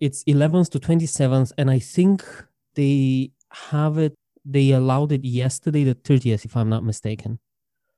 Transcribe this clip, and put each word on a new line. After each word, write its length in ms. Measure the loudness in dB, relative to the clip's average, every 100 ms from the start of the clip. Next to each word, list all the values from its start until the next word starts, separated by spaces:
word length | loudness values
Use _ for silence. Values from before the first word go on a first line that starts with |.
it's 220 | -6 -4
eleventh 480 | 0 2 2 2 0
to 80 | -2
twenty-seventh, 720 | 0 0 0 0 2 2 0 -2
and 120 | 0
I 80 | 0
think 460 | -2 0 2 2 -4 -20 -20 _ _
they 580 | -2 0 2 2 0 -4 _ _
have 460 | -20 -6 -2 -2 0
it, 160 | -2 -4 _ _ -2
they 240 | 2 4
allowed 420 | 4 2 0 0
it 120 | -2
yesterday, 600 | -2 -2 -2 -4 -2 0
the 100 | 0
thirtieth, 520 | 0 2 2 2 -2 -4
if 100 | -2
I'm 140 | -2
not 140 | -2
mistaken. 540 | -4 -6 -8 -8 -10 -12 _ _ _ _ _